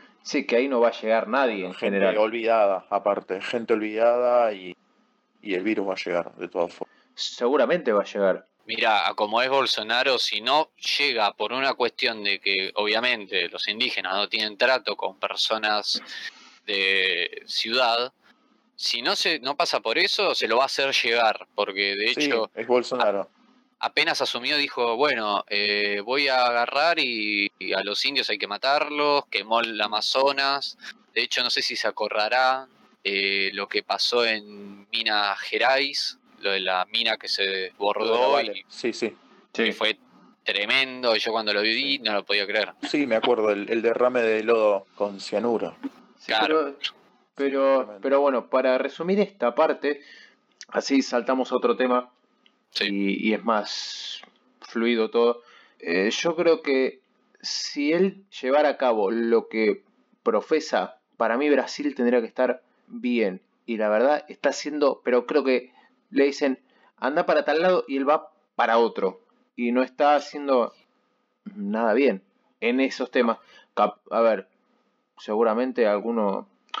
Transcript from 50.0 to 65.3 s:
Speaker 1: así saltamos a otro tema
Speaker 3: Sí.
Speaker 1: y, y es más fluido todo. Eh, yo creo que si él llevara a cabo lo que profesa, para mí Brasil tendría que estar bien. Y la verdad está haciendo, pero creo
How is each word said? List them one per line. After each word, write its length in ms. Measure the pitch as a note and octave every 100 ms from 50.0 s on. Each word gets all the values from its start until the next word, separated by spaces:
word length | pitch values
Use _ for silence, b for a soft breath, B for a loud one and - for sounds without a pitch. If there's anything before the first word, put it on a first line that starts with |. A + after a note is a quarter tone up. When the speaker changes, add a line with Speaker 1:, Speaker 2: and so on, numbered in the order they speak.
| B B B B _ _ -
Speaker 1:
así 340 | G#2 - C#3
saltamos 500 | B2+ B2 A2+ C3 B2
a 40 | B2+
otro 200 | B2 A#2
tema 360 | B2+ B2 B2 _ _ _ _ _ _
Speaker 3:
Sí. 140 | - G#2
Speaker 1:
y, 400 | G2+ G2 G2 A2
y 40 |
es 100 | G#2
más 800 | G#2 G#2+ G#2 - - - - - - _ _ _
fluido 480 | - A#2 A#2 A#2 A2
todo. 320 | A2+ A#2+ A#2 B B B B
Eh, 320 | - F#2+ G#2
yo 240 | - E3+ E3
creo 260 | E3+ D#3+
que 380 | D3 C3 C3 - _ _ _ _
si 520 | - - - D3 C#3+
él 320 | E3+ F#3+ F#3+ - -
llevara 280 | B2+ C#3+ D3
a 80 | C3
cabo 320 | C3 A2 G2
lo 380 | A2+ A#2 A2+ -
que 360 | A2 A2 G2 - _ _ _
profesa, 800 | - G#2+ - D#3 D3 A2 F2+ - _ -
para 180 | A2+ A#2+
mí 120 | D3
Brasil 460 | C3+ A#2+ - C#3+ C#3
tendría 260 | A#2+ B2
que 60 | A2+
estar 340 | - B2+ A#2+ _ _ _
bien. 540 | A#2+ B2 A#2+ G#2 F#2 - _ -
Y 120 | A2
la 120 | G#2+
verdad 340 | G#2+ C3 D3 -
está 200 | - C#3+
haciendo, 520 | - D3+ D3 C#3+ -
pero 220 | - B2
creo 180 | A#2+